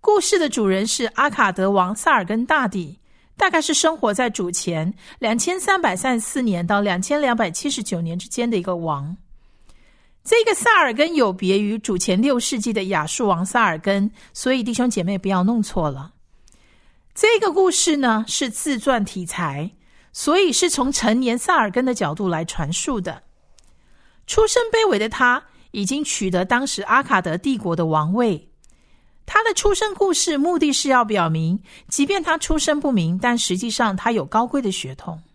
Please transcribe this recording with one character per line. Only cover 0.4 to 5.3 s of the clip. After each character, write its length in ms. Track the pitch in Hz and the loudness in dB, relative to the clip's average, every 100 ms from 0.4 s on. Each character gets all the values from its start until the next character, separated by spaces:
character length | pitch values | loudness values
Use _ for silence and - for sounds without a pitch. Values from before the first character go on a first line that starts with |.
| 302 | 0
主 200 | 233 208 | 0 0
人 180 | 190 214 | 0 -2
是 200 | - 233 - | -2 -4 0
阿 120 | 285 | -2
卡 220 | 208 208 | 2 0
德 220 | 180 190 | 2 2
王 220 | 202 180 214 | 2 2 0
萨 160 | - | 2
尔 120 | 262 | 2
根 220 | 175 226 247 | 2 -4 0
大 220 | 311 240 | 0 0
帝， 280 | 185 156 - _ _ _ - | -4 -8 -12 _ _ _ -2
大 140 | 381 | 2
概 100 | 330 | 2
是 140 | 302 | 0
生 220 | 302 320 320 | 2 2 2
活 180 | 226 | -2
在 160 | 202 247 | 0 -2
主 180 | - 175 | -2 -6
前 460 | 175 - 160 165 - - - | -4 -4 -2 -4 -6 -16 -6
两 180 | 226 | -2